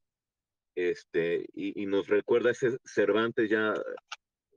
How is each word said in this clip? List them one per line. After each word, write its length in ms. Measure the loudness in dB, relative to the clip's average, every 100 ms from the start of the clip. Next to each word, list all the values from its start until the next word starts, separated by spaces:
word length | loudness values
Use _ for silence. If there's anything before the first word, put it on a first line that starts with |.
| _ _ _ _ _ _ _ -4
este, 680 | -2 -2 -4 -2 0 0 -4
y, 280 | -8 -8 -6
y 40 | -2
nos 220 | 0 2
recuerda 440 | 0 2 2 2
ese 260 | 2 -2 -2
Cervantes 680 | -4 0 2 2 0 0 0
ya, 240 | 0 0 -2 -6 -12 -14 -20 _ _ _